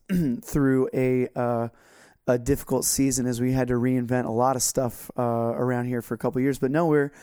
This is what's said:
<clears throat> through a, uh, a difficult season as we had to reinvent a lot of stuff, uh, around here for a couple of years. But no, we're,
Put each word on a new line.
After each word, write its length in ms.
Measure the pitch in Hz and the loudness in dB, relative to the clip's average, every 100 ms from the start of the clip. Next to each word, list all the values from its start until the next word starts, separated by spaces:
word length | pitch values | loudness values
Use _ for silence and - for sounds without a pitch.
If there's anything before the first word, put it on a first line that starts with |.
| - | -4
<clears throat> 320 | 180 147 120 | 0 0 -2
through 460 | - 151 135 131 127 | -4 0 4 4 2
a, 340 | 131 127 127 123 135 | 0 2 2 0 -2
uh, 320 | 120 117 117 _ _ - - _ - | -2 -2 -4 _ _ -20 -20 _ -2
a 140 | 123 | 0
difficult 460 | 120 139 - 131 117 | 0 -2 0 -2 0
season 420 | - 135 131 123 | 0 0 0 -2
as 120 | 120 | 0
we 100 | 127 | 0
had 160 | 131 123 | 0 0
to 60 | 123 | 0
reinvent 500 | 127 127 120 127 120 | 2 0 0 -2 0
a 60 | |
lot 240 | 113 127 127 | 2 2 2
of 80 | |
stuff, 480 | - - 123 - - - | 0 -2 -2 -6 -12 -4
uh, 40 | |
around 640 | 120 117 117 - 123 123 123 | 0 0 0 0 0 0 -2
here 140 | 123 | -4
for 140 | - 117 | -4 -4
a 20 | |
couple 220 | 123 127 | -2 0
of 40 | |
years. 140 | 135 123 | 0 0
But 140 | 131 | 0
no, 140 | 147 170 | 2 2
we're, 240 | 147 143 - | 2 2 -6